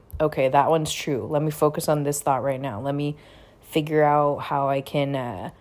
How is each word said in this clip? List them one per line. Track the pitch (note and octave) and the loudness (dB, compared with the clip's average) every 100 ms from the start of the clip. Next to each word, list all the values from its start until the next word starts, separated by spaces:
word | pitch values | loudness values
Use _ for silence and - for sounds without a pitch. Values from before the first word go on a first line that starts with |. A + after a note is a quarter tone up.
| - - | -10 -2
Okay, | D#3 D3 C3 | -2 2 2
that | C#3+ C3+ | 4 4
one's | D#3+ D#3 | 2 0
true. | - - B2+ G#2 | -4 -4 -4 -2
Let | D3 | -2
me | D#3 | -2
focus | D3+ D3+ D#3 D#3+ | 2 0 0 -2
on | D3+ | 0
this | C#3+ C#3+ | 0 -2
thought | D3 C3 | 0 0
right | C#3 C3 | 0 -4
now. | C3+ G2+ | -6 -6
Let | C#3 C#3+ | -4 -4
me | D3 D3 - - - - | -4 -6 -14 -20 -20 -20
figure | - D#3+ D#3 D3+ | -4 -2 2 4
out | D3 D3 C#3+ C3+ | 6 6 4 0
how | - C#3+ C#3 | -2 0 0
I | C#3 | 0
can, | C#3 D3 C#3 C#3 | -2 -2 -2 -2
uh, | A#2+ F#2 G#2 - | -6 -8 -10 -14